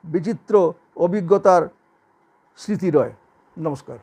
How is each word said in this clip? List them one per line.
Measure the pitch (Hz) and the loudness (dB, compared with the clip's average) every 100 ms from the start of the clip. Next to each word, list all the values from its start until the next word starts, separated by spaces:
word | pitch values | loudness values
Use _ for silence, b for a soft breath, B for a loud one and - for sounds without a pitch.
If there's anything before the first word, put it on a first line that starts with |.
বিচিত্র | 160 170 175 226 _ 208 170 - _ - | -6 -6 -6 -8 _ 2 2 -4 _ -4
অভিজ্ঞতার | 175 208 170 196 196 180 - _ _ _ _ _ _ _ _ _ | -2 -2 0 2 4 4 2 _ _ _ _ _ _ _ _ _
স্মৃতি | - 208 185 | -8 -4 0
রয়। | 151 113 113 _ _ _ - | 2 0 -6 _ _ _ -10
নমস্কার। | 156 139 - 120 | -8 -8 -14 -20